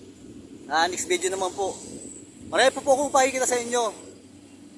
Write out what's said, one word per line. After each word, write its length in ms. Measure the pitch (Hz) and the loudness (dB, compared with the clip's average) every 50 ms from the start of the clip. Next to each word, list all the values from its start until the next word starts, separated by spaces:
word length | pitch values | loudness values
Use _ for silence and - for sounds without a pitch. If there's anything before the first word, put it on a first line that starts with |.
| - - - - - - - - - - - - - 131 | -18 -20 -20 -20 -20 -18 -18 -18 -18 -18 -20 -18 -8 -2
Ah, 160 | 143 160 165 | 2 2 2
next 240 | 180 180 - 143 165 | 2 0 -4 -2 -2
video 160 | 180 175 180 | -2 0 0
naman 240 | 185 190 190 190 180 - 392 | -2 -2 -2 -2 -2 -2 -2
po. 160 | - - - - - - - - - - - - - - - - - - - | -4 -4 -4 -6 -12 -14 -14 -14 -14 -14 -16 -16 -18 -20 -20 -18 -12 -2 2
Marami 160 | 185 240 269 | 4 4 4
po 160 | - 277 - | 4 2 4
po 80 | 277 262 | 4 4
akong 200 | 262 294 269 - | 4 4 4 4
pakikita 360 | 269 262 269 254 262 254 254 | 4 4 4 4 2 0 2
sa 80 | 247 | 2
inyo. 280 | 247 233 233 240 240 233 208 - - - - - - - - - - - - - - - - - | 0 0 0 0 0 0 0 -2 -6 -12 -18 -18 -18 -20 -20 -20 -20 -20 -20 -20 -20 -20 -20 -20